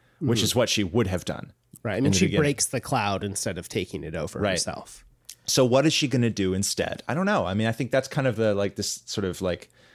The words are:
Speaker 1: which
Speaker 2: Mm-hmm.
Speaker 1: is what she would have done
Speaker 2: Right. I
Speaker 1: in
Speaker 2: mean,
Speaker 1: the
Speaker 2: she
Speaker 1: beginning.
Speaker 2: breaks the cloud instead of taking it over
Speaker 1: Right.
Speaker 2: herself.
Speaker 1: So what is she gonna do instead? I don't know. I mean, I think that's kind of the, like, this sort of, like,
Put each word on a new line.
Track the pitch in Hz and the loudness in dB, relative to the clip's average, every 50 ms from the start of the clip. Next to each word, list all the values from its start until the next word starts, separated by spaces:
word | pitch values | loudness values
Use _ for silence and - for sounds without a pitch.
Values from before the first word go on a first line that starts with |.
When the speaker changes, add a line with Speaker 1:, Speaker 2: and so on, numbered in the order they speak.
| _ _ _ _ | _ _ _ _
Speaker 1:
which | 170 135 - 110 | 0 0 2 2
Speaker 2:
Mm-hmm. | 113 | 2
Speaker 1:
is | 98 - | 2 2
what | 123 117 - | 2 2 2
she | - 110 101 | 2 0 0
would | 85 85 117 113 92 | 2 2 2 2 2
have | 92 87 - | 0 -2 -4
done | - 73 - - - - _ _ _ - - | -6 -8 -8 -10 -16 -20 _ _ _ -16 -8
Speaker 2:
Right. | - 113 98 | -6 -4 0
I | 104 | 2
Speaker 1:
in | 135 | 2
Speaker 2:
mean, | - | 4
Speaker 1:
the | - 175 | 4 4
Speaker 2:
she | 190 | 4
Speaker 1:
beginning. | 156 196 202 | 2 4 2
Speaker 2:
breaks | 151 147 - - - | 2 2 0 0 -2
the | - - 123 | -4 -4 -6
cloud | - - 143 120 104 101 98 92 95 | -4 -2 0 0 0 0 0 -2 -2
instead | 101 95 - - 110 90 90 | -4 -4 -4 -4 -4 -4 -6
of | 82 - | -8 -6
taking | - 107 90 - - 76 76 | -4 -4 -4 -4 -6 -8 -8
it | 78 78 | -6 -6
over | 82 76 - - - | -6 -6 -6 -4 -2
Speaker 1:
Right. | 104 98 | -2 0
Speaker 2:
herself. | 95 85 - - - - - - - - - - _ _ _ - - - _ | 0 0 -2 -4 -6 -8 -12 -16 -20 -20 -20 -20 _ _ _ -20 -20 -10 _
Speaker 1:
So | - - 143 131 | 0 2 4 4
what | 120 120 135 143 | 6 6 6 6
is | 156 | 4
she | 151 - 156 127 | 2 2 0 0
gonna | 123 127 120 113 | 2 2 2 2
do | 101 - 98 92 92 | 2 0 0 0 0
instead? | 95 101 - - - 90 - - - - - | 0 -2 -2 -2 -2 -2 -4 -4 -6 -6 -4
I | 120 | -2
don't | 165 190 | -2 0
know. | 202 208 156 90 | 0 0 0 0
I | 87 95 | 0 0
mean, | 104 110 | 0 0
I | 113 | 0
think | 113 - 143 113 | 0 -2 -2 0
that's | - 135 127 - | 0 0 0 0
kind | - 147 135 131 | -2 0 0 0
of | 107 | 2
the, | 110 110 107 104 | 2 2 2 2
like, | 98 101 98 - | 2 0 -2 -2
this | - 98 - - - - | -4 -4 -4 -6 -8 -10
sort | - - 110 98 | -8 -4 -2 -2
of, | 92 87 - | -2 -2 -2
like, | 95 90 87 - - - _ _ - - | -2 -2 -2 -4 -8 -14 _ _ -20 -20